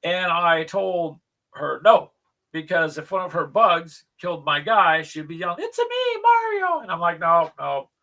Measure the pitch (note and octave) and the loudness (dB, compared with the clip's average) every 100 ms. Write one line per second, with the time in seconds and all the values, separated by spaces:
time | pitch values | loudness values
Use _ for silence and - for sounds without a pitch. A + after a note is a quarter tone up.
0 | E3 F3+ F3+ E3+ F3 E3 D#3+ G3 F#3+ F3 | -2 -2 0 0 2 2 0 -4 -2 -2
1 | E3 D3 _ _ _ - D3 C3+ F3 A3 | -4 -8 _ _ _ -10 -8 0 6 6
2 | - _ _ _ _ D#3+ D#3 F3+ D#3+ D3 | 4 _ _ _ _ -12 -4 -2 -2 -4
3 | D3 - F3+ E3 D3 G3 A3 E3+ E3+ - | -8 -6 -6 -6 -4 2 4 4 -2 -20
4 | _ _ F3 E3 C#3+ D3 D3 A3 F3+ D#3+ | _ _ -8 -6 -2 -4 2 4 4 2
5 | D#3+ D#3 D3+ E3 F3 F3 A4 - A#4+ A#4+ | -2 -12 -12 -8 -8 -6 -8 -4 -4 -2
6 | B4+ A4 A4+ A#4 A4+ G#4 F#4 E4+ G#3+ E3+ | -4 0 4 4 2 -2 -2 -4 -4 -2
7 | E3+ E3 E3 E3+ D#3 - C#3+ C#3 - _ | -2 0 2 2 2 -4 -6 -6 -8 _